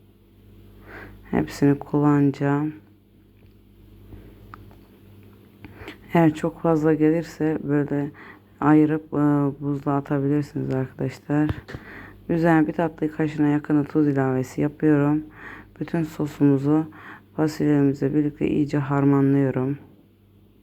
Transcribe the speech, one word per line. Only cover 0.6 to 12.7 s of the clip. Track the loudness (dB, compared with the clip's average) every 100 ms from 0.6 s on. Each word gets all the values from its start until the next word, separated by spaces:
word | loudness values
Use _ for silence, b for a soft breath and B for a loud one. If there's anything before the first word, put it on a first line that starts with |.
| -20 -20 B B B B -4
Hepsini | -2 -2 2 2 2
kullanacağım. | -2 0 2 4 2 0 -2 -2 -4 -8 -18 _ _ _ _ _ -20 -20 _ -20 -20 -20 -20 -20 -20 -20 -20 -20 -20 -20 -20 -20 -20 -20 -20 -20 -20 -20 B B B B -2
Eğer | 2 2
çok | 2 -4 -2
fazla | 0 2 2
gelirse | 4 2 2 -2 -4 -4 -2
böyle | -2 -2 0 -4 -6 B B B -20 -4
ayırıp, | 4 4 4 0 -4
e, | 0 2 2 0 -4
buzluğa | -6 -4 -2 -4
atabilirsiniz | -2 -2 0 -2 -2 -6 -4
arkadaşlar. | -4 -4 -6 -8 -8 -4 0 0 -2 -10 B B B B B -4
Üzerine | 0 4 4
bir | 2